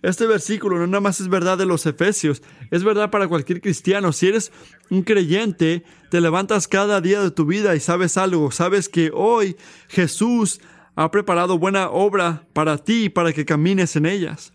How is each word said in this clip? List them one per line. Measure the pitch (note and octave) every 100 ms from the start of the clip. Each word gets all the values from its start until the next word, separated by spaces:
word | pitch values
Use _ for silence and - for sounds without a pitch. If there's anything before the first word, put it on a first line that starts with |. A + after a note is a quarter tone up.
Este | F3+ F#3 A3+
versículo | G#3+ - G#3 G#3 F3
no | F3
nada | G3
más | G3+ E3+
es | F#3
verdad | F#3 F3 F#3
de | F#3+
los | E3 D#3+
efesios, | - F3+ G#3 D#3 C#3 - - A2+
es | F3
verdad | G3 G#3 G#3
para | G#3 F#3+
cualquier | E3 C3+ F3+
cristiano. | G#3 E3+ - G3 F#3+
Si | C#3+ F3+
eres | G#3+ - - - - _
un | F#3
creyente, | F#3+ G#3 E3+ F#3 A3+ F3 D#3+ E3+ - - -
te | F3
levantas | E3+ E3+ G3 G#3 -
cada | G3 G3+ G3+
día | F3+ G3+
de | F#3+
tu | - D3+
vida | G3 G3+
y | D#3+
sabes | - F3 F3+ -
algo. | F#3+ F3 D3
Sabes | - F3 G3 -
que | E3+ D#3+
hoy | - G#3 A#3 G3 E3+ - - _
Jesús | - F3 - A3+ A#3+ G#3 - - - _
ha | - D#3+
preparado | G3+ G#3 E3+ F3+ F3+
buena | F#3 G3 F#3
obra | E3 G3+ G3 F3 D#3+ -
para | - D#3 D3
ti, | - A3+ G#3
para | F#3 E3+
que | D3+ C#3+
camines | D3+ E3 F#3+ F3 D#3
en |
ellas. | D#3 G3 E3+ D#3 -